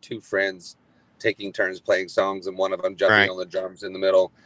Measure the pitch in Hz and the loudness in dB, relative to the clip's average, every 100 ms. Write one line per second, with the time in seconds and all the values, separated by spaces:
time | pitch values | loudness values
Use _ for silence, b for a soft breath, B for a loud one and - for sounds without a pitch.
0 | - 113 - 98 98 92 87 - _ _ | -12 -12 -4 -2 -2 -4 -14 -20 _ _
1 | _ _ 113 101 101 90 95 92 - 95 | _ _ -4 -2 -6 -4 -4 -4 0 0
2 | 90 - 95 95 92 92 95 92 92 92 | 0 0 0 0 -6 -2 -2 -2 -4 0
3 | 98 107 98 92 90 92 92 92 98 92 | 4 6 4 0 -6 -6 -8 -10 -10 -2
4 | 95 95 92 _ | 4 4 4 _